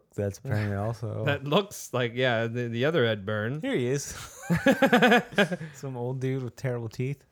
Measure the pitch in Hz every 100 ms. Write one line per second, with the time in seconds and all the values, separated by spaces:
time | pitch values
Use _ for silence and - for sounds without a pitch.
0 | _ - 101 - 135 107 104 101 110 113
1 | 107 107 110 143 143 185 196 - - 123
2 | 120 120 127 113 113 120 120 117 143 165
3 | 117 107 98 107 110 151 269 190 123 143
4 | - - - - - 170 269 - 269 247
5 | 240 240 - - 175 175 160 - 139 127
6 | 123 131 131 135 120 - 131 120 113 -
7 | 127 139 _